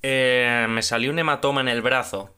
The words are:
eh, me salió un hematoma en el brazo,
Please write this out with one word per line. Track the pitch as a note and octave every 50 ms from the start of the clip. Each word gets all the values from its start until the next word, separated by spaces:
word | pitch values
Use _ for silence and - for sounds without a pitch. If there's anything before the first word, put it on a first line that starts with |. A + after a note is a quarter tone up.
| -
eh, | C3+ C3+ C3 C3 B2+ B2+ B2 B2 A#2+ A#2+ A#2+ A2+ A2+
me | A2+ A2+ G#2+
salió | - A#2+ A#2 A#2 C3 D3+
un | E3
hematoma | E3 D#3+ D3 - - C#3 C#3 C#3 C3
en | B2+
el | A#2+ A#2
brazo, | A2 B2 B2+ B2+ A#2+ - - G2 G2 - -